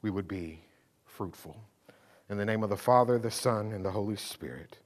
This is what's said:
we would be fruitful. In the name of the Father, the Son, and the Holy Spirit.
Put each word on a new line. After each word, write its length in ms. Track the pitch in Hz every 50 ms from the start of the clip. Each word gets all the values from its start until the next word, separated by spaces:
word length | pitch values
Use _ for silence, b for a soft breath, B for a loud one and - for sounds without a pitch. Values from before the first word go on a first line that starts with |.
| -
we 80 | 107
would 160 | 95 98 98
be 340 | 85 101 92 87 80 80 80 - b b b b b b _ _
fruitful. 520 | - - - 107 90 - - - - 76 110 110 - _ _ b b b b b b b b b b
In 100 | 104 101
the 60 | 101
name 180 | 110 110 110 110
of 80 | 101
the 60 | 101
Father, 420 | 95 - - 123 123 123 117 123 120
the 120 | 113 117
Son, 420 | - - - 127 117 107 104 110 110
and 120 | 101 95
the 60 | 98
Holy 260 | 92 107 101 104 107
Spirit. 600 | 98 - - - - - 67 62 65 - - - - _